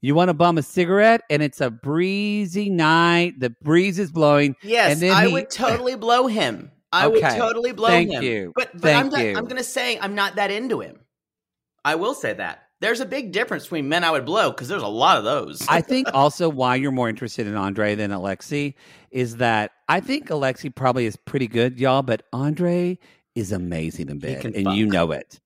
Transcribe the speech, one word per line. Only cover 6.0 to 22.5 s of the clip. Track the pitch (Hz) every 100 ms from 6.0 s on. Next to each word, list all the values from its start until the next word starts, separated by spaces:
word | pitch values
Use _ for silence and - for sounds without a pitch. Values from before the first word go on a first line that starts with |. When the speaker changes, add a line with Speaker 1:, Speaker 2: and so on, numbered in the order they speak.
| 226 240 254
Speaker 2:
him. | 214 147 101 - _ _
I | 175 151
would | 226
Speaker 1:
Okay. | 151 117
Speaker 2:
totally | 233 226 240
blow | 220 220
Speaker 1:
Thank | 175 170
Speaker 2:
him. | 139
Speaker 1:
you. | 127 110 92 80
Speaker 2:
But, | 254
but | 175
Speaker 1:
Thank | 165 151 269
Speaker 2:
I'm |
not, | 285 -
Speaker 1:
you. | -
Speaker 2:
I'm | 240
gonna | 254
say | 247 - 247 226
I'm | 196 208
not | 202 185
that | 202
into | 202 254 190
him. | 90 - _ _ _ _ _ _ _ _ 143
I | 160
will | 202
say | 285 123
that. | 101 90 - _ _
There's | 190 233
a | 254
big | 262 233
difference | 170 240 175
between | - 165 139
men | 165
I | 170
would | 156 127
blow, | 196 175
'cause | - 123
there's | 190
a | 110
lot | 107 147 165
of |
those. | 107 143 87 - -
Speaker 1:
I | 160
think | 165 262 262
also | 139 143 - 170
why | 143 127 127
you're | 139
more | 131 120
interested | 113 120 - 107
in | 104
Andre | 98 98 104 104
than | 104
Alexi | 101 95 95 - 147 143 139 - - _
is | 131 123 117
that | 120 110 107 _ -
I | 165
think | - 277 285
Alexi | 156 135 127 -
probably | - 131 123 117
is | 101
pretty | - 143 123
good, | 117 123 127
y'all, | 131 131
but | 131 113 _
Andre | 120 143